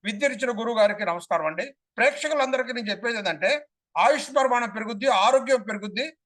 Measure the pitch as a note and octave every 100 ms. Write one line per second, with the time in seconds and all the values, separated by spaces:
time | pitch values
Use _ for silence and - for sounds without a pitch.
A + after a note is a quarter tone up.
0 | G3 G#3 C#4 A#3 B3 G#3+ A3+ A3+ G#3 G#3
1 | G3 E3+ - E3+ D#3 E3 C#4 _ _ -
2 | B3+ C#4+ D4+ D4+ C4 B3+ B3 A#3+ G#3+ G3
3 | A#3 A3 F#3+ D#3 F#3 D4 - _ _ E3
4 | A3 D4 - C4+ C4 B3 A#3 G3+ G#3+ G#3
5 | C4+ G3+ G#3+ C4 A#3 C4 G3+ G3+ G#3 F#3
6 | D#4 _